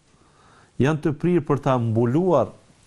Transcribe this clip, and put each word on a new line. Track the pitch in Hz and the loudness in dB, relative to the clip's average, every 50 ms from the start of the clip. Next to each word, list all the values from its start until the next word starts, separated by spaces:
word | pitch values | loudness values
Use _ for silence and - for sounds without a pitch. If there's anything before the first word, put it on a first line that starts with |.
| _ _ _ _ _ _ _ _ _ _ _ - - _ _ - | _ _ _ _ _ _ _ _ _ _ _ -20 -20 _ _ -2
janë | 120 143 156 143 - | 0 0 0 0 -2
të | 165 143 | -4 -4
prirë | - - 175 180 170 147 | -2 -2 0 0 0 0
për | - 147 127 - | 0 -2 -2 0
ta | 143 131 123 | 0 0 0
mbuluar | 117 117 107 117 123 117 127 160 185 185 165 131 107 - - - _ _ _ _ _ | 0 0 0 0 0 0 0 0 2 2 2 2 0 -2 -6 -12 _ _ _ _ _